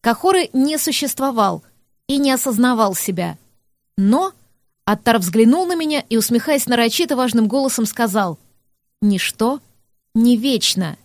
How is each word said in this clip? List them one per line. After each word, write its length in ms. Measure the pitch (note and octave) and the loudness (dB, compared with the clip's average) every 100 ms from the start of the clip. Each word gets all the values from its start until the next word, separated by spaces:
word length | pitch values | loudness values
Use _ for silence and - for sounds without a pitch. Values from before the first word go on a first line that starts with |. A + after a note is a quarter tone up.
Кахоре 480 | A#3 A3+ F#4 F#4+ E4 | -2 0 2 2 0
не 260 | C4 C#4 D#4 | 0 0 -2
существовал 840 | D#4+ B3 C#4 - C4+ A#3 G3 E3+ _ _ _ _ - | -4 -2 -4 -4 -4 0 -2 -2 _ _ _ _ -4
и 100 | C#4 | 0
не 140 | C#4 | 0
осознавал 640 | C4 C#4 G#3+ B3+ A3+ G#3 | 0 0 2 2 2 0
себя. 440 | F#3 - F3 E3+ D3+ _ _ _ _ _ | -2 -6 -4 -6 -8 _ _ _ _ _
Но", 380 | - G3 C4 F#4+ _ _ _ _ _ | 0 2 2 0 _ _ _ _ _
Аттар 360 | - G#3 - A3+ | -4 -2 2 0
взглянул 460 | F3+ G3 A3+ D#4+ | 0 4 4 4
на 100 | F4+ | 0
меня 280 | E4+ D#4 D4 - | -2 -2 -4 -2
и, 80 | A3+ | -2
усмехаясь 500 | G#3 A#3 D#4 C#4+ - | 0 -2 0 -2 0
нарочито 480 | A#3+ A#3 - F4 | 0 0 0 -2
важным 320 | C4 B3+ A3+ A3 | 0 0 2 2
голосом, 380 | C4 C4+ - | 0 -2 -2
сказал: 520 | G#3+ - A#3 G3+ F#3 D3+ _ _ _ _ _ _ | -4 -2 -2 0 -2 -6 _ _ _ _ _ _
"Ничто 600 | G#3 F#3+ - - A3+ C#4 _ _ _ _ _ | 0 2 -2 -2 -2 -2 _ _ _ _ _
не 220 | A3+ A#3+ | 2 4
вечно". 640 | A#3 C4+ A3+ - F#3+ E3 - | 4 2 0 0 -2 -4 -8